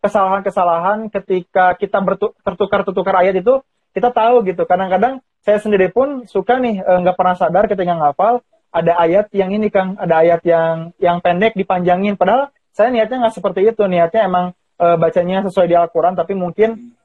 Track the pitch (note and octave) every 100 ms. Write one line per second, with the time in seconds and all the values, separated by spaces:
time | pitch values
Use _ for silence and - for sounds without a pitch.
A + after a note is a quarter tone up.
0 | G3+ G#3 F#3+ G3 G3 F#3+ F3 E3+ F3+ G#3+
1 | A3 G3 - F#3 F3 F#3+ F#3 F3 G3 G3+
2 | F#3+ G3 G#3+ _ - F3+ G3 G3 G3 F#3+
3 | F#3 F#3+ F3+ F#3 F#3+ C4+ _ _ _ F#3+
4 | A#3+ A#3+ A3+ B3 F#3+ F3 E3 F3+ F#3+ F#3+
5 | A#3+ C4 _ _ - G#3 G#3+ G3+ F#3 A#3
6 | C#4 C4+ A#3 G3 F#3 B3+ B3 G3 F#3+ F3+
7 | F3+ F3+ F#3 F3+ E3+ F3+ G#3+ G3 F3+ E3+
8 | D3 - G3+ A#3+ _ _ _ E3+ E3+ E3+
9 | E3+ F#3+ G#3 G3+ F#3 G#3 G#3+ G3 F#3 G3
10 | F3 D#3+ E3 E3+ E3+ E3 E3 E3 E3 _
11 | F3 F3 F3+ F3 A3 F#3+ F#3+ F#3 F3+ F3+
12 | G3+ G3+ F#3 A#3+ C#4 _ _ - A3+ A#3+
13 | A3 B3+ A3+ A3+ F#3+ F3+ G#3+ A3 G3+ F3
14 | E3+ A3 G3 F3+ F3+ - _ _ F3 E3+
15 | E3 F3+ F3 F#3+ G3 F#3+ E3+ E3+ E3+ E3
16 | E3+ F3+ E3+ G3 F3+ E3+ A3 A3+ A#3+ _